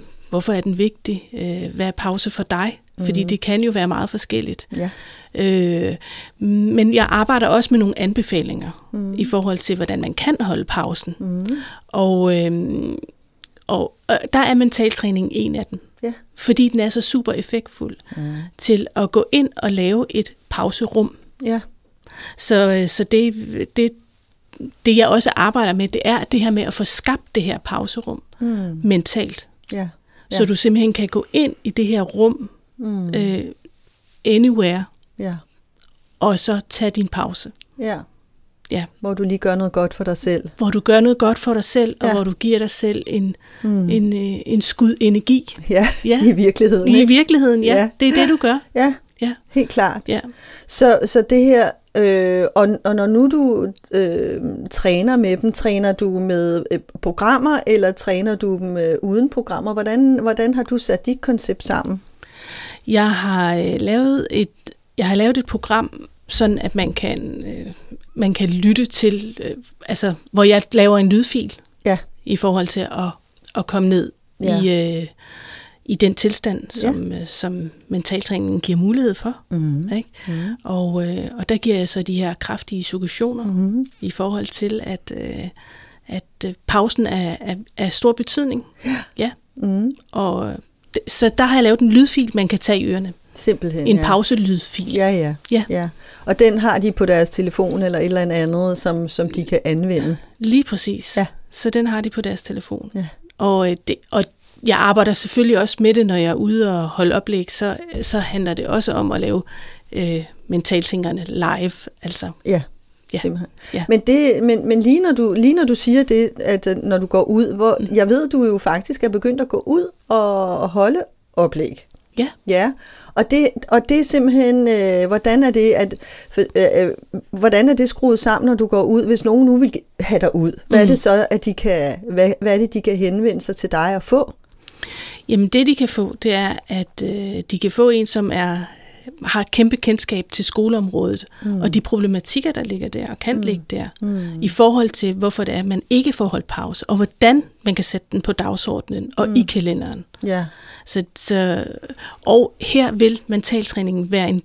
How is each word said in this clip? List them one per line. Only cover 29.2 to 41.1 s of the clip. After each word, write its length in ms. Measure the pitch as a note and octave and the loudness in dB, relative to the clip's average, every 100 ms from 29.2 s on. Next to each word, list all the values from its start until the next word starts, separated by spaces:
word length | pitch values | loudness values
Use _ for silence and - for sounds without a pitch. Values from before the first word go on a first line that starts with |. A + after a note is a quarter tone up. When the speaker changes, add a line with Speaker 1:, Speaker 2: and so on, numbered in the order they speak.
| - - - _ - | -6 -10 -20 _ -10
Speaker 2:
Ja. 160 | G3+ F3+ - _ _ - | -8 -8 -12 _ _ -4
Speaker 1:
Så 80 | F#3+ | 0
Speaker 2:
Ja. 40 | |
Speaker 1:
du 100 | F#3+ | 2
simpelthen 380 | G3 A#3 A3 A3 | 2 2 4 2
kan 160 | G#3+ G3+ | 0 -2
gå 180 | G#3 - | -4 -2
ind 220 | D4+ C#4+ - | 0 0 -2
i 60 | G#3+ | -6
det 160 | - G#3 | -2 0
her 160 | A3 | 0
rum, 480 | F3+ G3+ A3+ - G#3 _ _ - | -2 2 2 0 -10 _ _ -12
Speaker 2:
Mm. 360 | A3 G3 F3 | -8 -6 -4
Speaker 1:
øh, 300 | G3+ G3 F#3+ - - - _ _ _ _ _ | -2 -2 -2 -6 -14 -20 _ _ _ _ _
anywhere, 600 | - A3 B3 A3 F3+ F3+ F#3+ _ _ - | 2 4 4 4 0 0 -6 _ _ -10
Speaker 2:
Ja. 160 | F#3+ E3+ - _ _ _ _ _ _ - | -10 -10 -14 _ _ _ _ _ _ -4
Speaker 1:
og 180 | G#3 F#3 | 0 0
så 220 | - G#3 - | 0 -2 -4
tage 220 | - G#3 | -4 -2
din 180 | G#3+ F#3+ | -2 -4
pause. 440 | F#3+ - F3+ - - - - | -4 -6 -6 -12 -16 -20 -10
Speaker 2:
Ja. 200 | A3 F3 - _ _ _ _ _ - | -8 -8 -12 _ _ _ _ _ -8
Speaker 1:
Ja. 140 | F3 E3+ _ | -6 -6 _
Speaker 2:
Hvor 140 | G3+ | -6
du 80 | G3 | -4
lige 160 | F#3+ F#3+ | -2 -2
gør 160 | G3 | 0
noget 180 | F#3 F#3+ | 0 -2
godt 220 | F3+ F3 | -2 -2
for 100 | - | -2
dig 120 | F#3+ F3 | -6 -4
selv. 320 | F#3 F3 E3 - | -2 -2 -4 -4
Speaker 1:
Hvor 140 | G#3 | -2
du 100 | G#3 | 0
gør 200 | - A3 | 4 6
noget 180 | A#3+ | 6